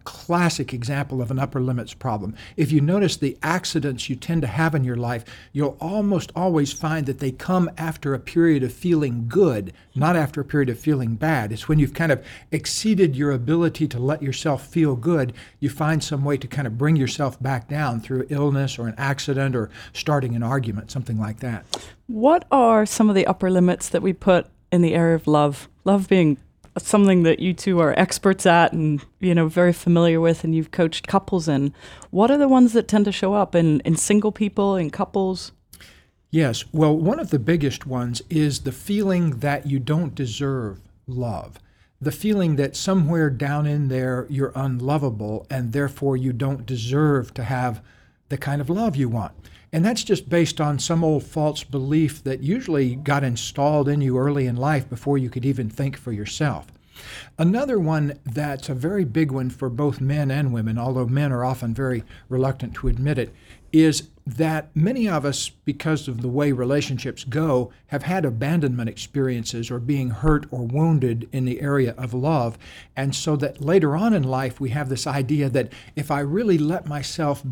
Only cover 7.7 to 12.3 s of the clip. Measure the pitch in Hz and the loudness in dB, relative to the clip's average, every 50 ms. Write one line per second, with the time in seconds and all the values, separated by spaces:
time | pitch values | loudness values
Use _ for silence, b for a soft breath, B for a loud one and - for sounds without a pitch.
7.7 | - - 165 160 156 - - 139 135 131 - - - 170 170 165 156 139 127 117 | -2 -6 -6 -6 -6 -6 -4 -4 -4 -4 -6 -2 2 4 4 6 4 4 2 -2
8.7 | - - - 180 170 156 147 131 120 120 117 117 117 185 196 156 120 104 98 92 | -4 -4 0 2 2 2 2 0 -2 -2 -4 0 2 4 4 4 2 -2 -6 -8
9.7 | b b b b b 131 147 165 175 165 147 131 - 147 139 - - 147 139 123 | b b b b b 0 2 2 2 2 0 0 -2 -6 -6 -2 0 0 2 0
10.7 | 113 - - 156 151 131 127 113 113 104 151 160 160 131 107 104 110 107 - - | -2 -2 0 0 0 0 0 -2 -2 -2 0 0 0 0 -2 -4 -6 -6 -2 2
11.7 | 156 151 143 - - - 165 160 135 - B B | 4 4 4 2 0 -2 2 2 2 0 B B